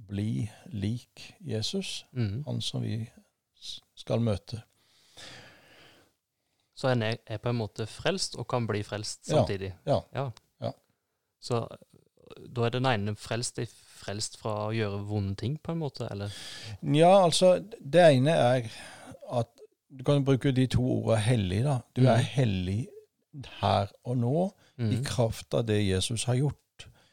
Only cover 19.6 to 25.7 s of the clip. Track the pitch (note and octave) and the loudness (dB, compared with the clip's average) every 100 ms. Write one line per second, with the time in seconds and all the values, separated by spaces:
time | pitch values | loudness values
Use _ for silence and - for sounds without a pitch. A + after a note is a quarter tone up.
19.6 | - _ _ C#3 C3 C#3+ C#3 C3+ D3 C3 | -20 _ _ -8 0 2 4 2 2 2
20.6 | B2+ - B2+ A2+ A2 A2+ G#2+ B2+ F#2 F#2+ | 2 2 2 0 2 2 4 2 2 0
21.6 | C3+ C3 - - B2+ A2+ - - B2 F#2+ | 0 -2 -4 2 4 6 2 0 0 2
22.6 | F2+ G2+ E3 - _ _ _ D3 B2 - | 0 -2 -4 -12 _ _ _ -18 -16 -4
23.6 | G2+ G2+ G2+ - - B2+ A#2+ D3+ F#3 - | 0 2 0 -8 -6 -2 0 0 -2 -6
24.6 | _ - A#2 G#2 C#3 - A#2 - - C3+ | _ -6 -2 -2 -4 -2 -2 -2 -4 -4
25.6 | A#2 | 0